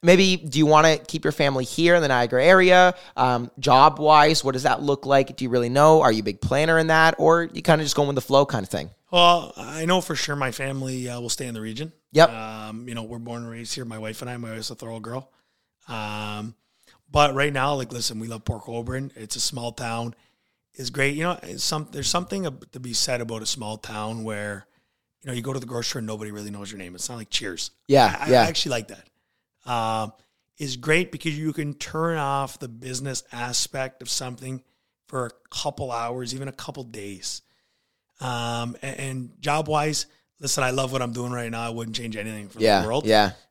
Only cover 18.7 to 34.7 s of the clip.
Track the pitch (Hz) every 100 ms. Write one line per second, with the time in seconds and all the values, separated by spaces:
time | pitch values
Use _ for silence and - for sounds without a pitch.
18.7 | 117 120 131 135 - 107 - - 131 117
19.7 | 110 120 117 117 113 _ _ _ _ _
20.7 | _ 127 127 135 147 170 175 - 123 -
21.7 | 156 151 143 135 175 180 196 180 131 -
22.7 | 139 127 113 - 123 117 113 107 - 107
23.7 | 107 - 110 107 113 110 104 104 98 -
24.7 | _ _ _ _ _ 139 123 120 135 120
25.7 | 120 117 - 110 107 107 104 104 101 101
26.7 | 101 92 90 - 123 107 - 107 87 -
27.7 | _ _ 139 117 87 - 127 113 - -
28.7 | 123 107 95 _ _ _ _ _ _ -
29.7 | 120 110 110 107 - _ _ _ _ 147
30.7 | 127 151 160 180 147 165 147 156 147 147
31.7 | 139 - 156 165 160 143 139 135 - 131
32.7 | 113 127 127 135 127 - 120 120 120 -
33.7 | 139 131 _ 120 - 127 123 131 131 _